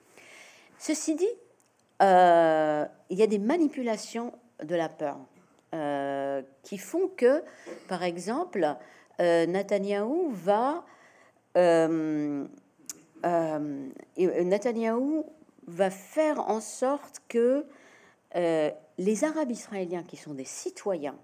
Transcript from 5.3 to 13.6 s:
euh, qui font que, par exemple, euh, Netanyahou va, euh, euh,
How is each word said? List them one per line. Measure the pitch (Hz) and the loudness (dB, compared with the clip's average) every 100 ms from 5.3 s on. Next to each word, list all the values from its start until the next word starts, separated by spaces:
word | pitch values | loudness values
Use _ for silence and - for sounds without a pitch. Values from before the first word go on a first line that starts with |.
| _ _ _ _ | _ _ _ _
euh, | 160 143 143 139 139 139 139 131 _ | -6 -4 -4 -4 -4 -4 -6 -8 _
qui | - 190 | -14 -12
font | - 339 381 - | -6 -4 -4 2
que, | 247 294 - - - - - | 4 4 -2 -18 -18 -18 -10
par | 180 | -4
exemple, | 180 175 190 269 359 202 151 - - - _ - | -4 -4 -6 -4 -4 0 0 -2 -12 -20 _ 0
euh, | 175 170 165 | 4 4 2
Netanyahou | 190 196 202 202 202 220 339 330 | 0 0 -2 0 -2 -2 -2 -2
va, | 190 175 208 262 339 - - - _ _ _ _ 180 | -2 0 2 2 -2 -10 -20 -20 _ _ _ _ 4
euh, | 175 165 160 165 156 151 147 143 - - _ _ - - _ - 175 | 6 6 4 0 0 -2 -2 -4 -8 -14 _ _ -18 -18 _ -6 0
euh, | 170 160 151 | 0 0 -2